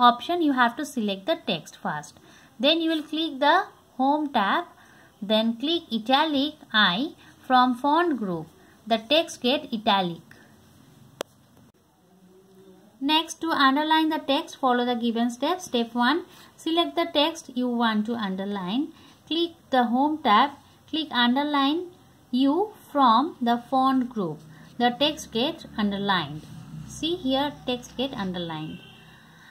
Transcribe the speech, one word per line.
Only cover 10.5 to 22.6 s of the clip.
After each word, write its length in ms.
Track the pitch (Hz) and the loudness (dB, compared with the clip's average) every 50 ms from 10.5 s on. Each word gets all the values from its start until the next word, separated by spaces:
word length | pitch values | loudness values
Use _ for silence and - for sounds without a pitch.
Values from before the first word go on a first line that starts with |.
| - - - - - - - - - - - - - - - - _ _ _ _ _ _ _ _ _ _ _ _ _ _ _ _ _ _ _ _ _ _ _ _ - - - - - - - - _ _ | -20 -20 -20 -20 -20 -20 -20 -20 -20 -20 -20 -20 -14 -14 -14 -14 _ _ _ _ _ _ _ _ _ _ _ _ _ _ _ _ _ _ _ _ _ _ _ _ -20 -20 -20 -20 -20 -20 -20 -20 _ _
Next, 400 | 269 285 311 320 320 320 - - | -2 0 0 0 0 -2 -8 -6
to 80 | 330 330 | -4 -2
underline 580 | 311 - 277 269 269 294 302 311 320 320 320 311 | 0 2 4 4 4 2 2 2 2 2 4 2
the 100 | 311 302 | 0 -2
text, 380 | 302 - 277 311 320 - - | 0 0 0 0 -2 -6 -8
follow 280 | - 277 254 247 247 240 | -2 0 2 2 2 0
the 120 | 247 247 | 0 -2
given 340 | 226 233 233 220 233 240 247 | 0 -2 -2 0 0 -2 -2
steps. 360 | 233 - 269 302 370 359 - | -2 -2 -2 -2 -2 -4 -4
Step 280 | - - 240 233 226 226 | -4 -2 -2 -2 -2 0
one, 300 | 240 240 247 294 359 370 - - - - - _ | 0 2 2 2 0 -4 -8 -16 -20 -20 -20 _
select 400 | - - 320 330 339 330 294 - | -10 -4 0 0 0 0 0 -2
the 100 | 339 339 339 - | -2 -2 0 2
text 380 | 302 285 330 320 - - - - | 2 2 2 0 -6 -14 -10 -6
you 140 | 247 247 247 | -4 -2 -2
want 380 | 240 233 240 226 214 208 208 | 0 0 0 2 0 0 -2
to 80 | 226 233 | -2 -4
underline. 720 | 233 214 190 190 185 196 202 202 196 180 175 208 262 320 330 - - - - - _ _ - | -4 -4 -6 -4 -6 -6 -6 -6 -6 -4 -4 -2 -2 -4 -4 -8 -18 -20 -20 -20 _ _ -6
Click 240 | 302 339 339 330 - - _ - | -2 -2 -2 -2 -4 -14 _ 0
the 140 | - 254 240 | 2 2 2
home 340 | 214 233 254 277 302 311 302 | 4 2 2 2 0 0 0
tab, 320 | - 233 202 220 269 294 - - - - - _ _ - | 2 4 6 6 4 2 0 -10 -20 -20 -20 _ _ -8
click 180 | - 320 294 - | -6 -6 -6 -2
underline 800 | - 247 240 240 247 277 294 294 294 277 269 277 302 349 370 349 - - _ _ _ _ _ _ | 0 2 2 4 2 2 0 0 0 2 2 2 0 -2 -4 -8 -14 -20 _ _ _ _ _ _
U 400 | - 254 277 269 294 349 | 0 2 2 4 4 2